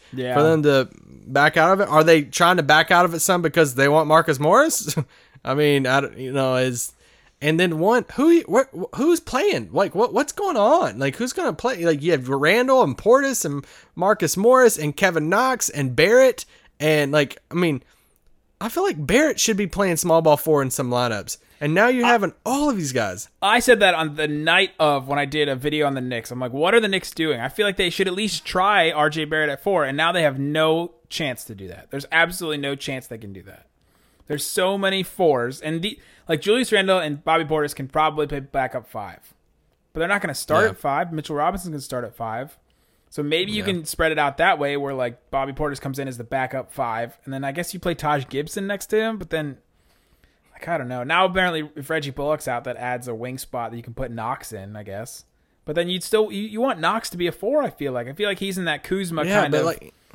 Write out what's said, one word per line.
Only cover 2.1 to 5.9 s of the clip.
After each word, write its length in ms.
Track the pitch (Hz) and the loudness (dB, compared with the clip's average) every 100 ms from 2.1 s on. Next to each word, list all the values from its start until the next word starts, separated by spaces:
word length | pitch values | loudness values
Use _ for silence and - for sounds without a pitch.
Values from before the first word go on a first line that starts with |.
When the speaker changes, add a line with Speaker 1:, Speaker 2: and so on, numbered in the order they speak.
| 165 | 6
Speaker 2:
trying 340 | 147 - 170 180 | 4 2 4 4
to 60 | |
back 280 | 143 151 - | 4 4 6
out 140 | 175 180 | 4 4
of 80 | |
it 60 | 165 | 0
some 220 | - 180 | 0 0
because 340 | 160 165 156 127 | 2 2 2 4
they 120 | 139 | 4
want 180 | 151 151 | 4 4
Marcus 320 | 160 160 135 | 4 4 0
Morris? 560 | 147 214 311 - 151 160 135 _ | 4 4 4 0 -6 -6 -6 _
<laughs> 220 | _ - | _ -14
I 100 | - 139 | -4 0
mean, 320 | 147 139 | 2 2
I 140 | 131 | 4